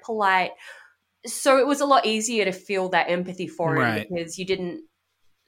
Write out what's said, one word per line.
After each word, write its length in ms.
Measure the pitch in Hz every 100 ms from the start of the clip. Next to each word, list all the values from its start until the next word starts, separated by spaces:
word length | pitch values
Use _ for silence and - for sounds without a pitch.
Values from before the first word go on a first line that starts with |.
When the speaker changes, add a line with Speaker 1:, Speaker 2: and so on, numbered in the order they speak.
Speaker 1:
polite. 480 | - 220 196 185 180 - - - - _ _ _ 233
So 320 | - 277 269
it 100 | 269
was 140 | 277
a 40 | 294
lot 200 | 269 214
easier 400 | 220 220 226 190
to 60 |
feel 380 | 185 - 190 185
that 200 | 175 160
empathy 380 | 180 180 180 170
for 280 | - 165 156
him 60 |
Speaker 2:
Right. 260 | 120 107 110
Speaker 1:
because 300 | 175 165 185
you 60 | 185
didn't 380 | 185 180 311 - _ _ _ _ _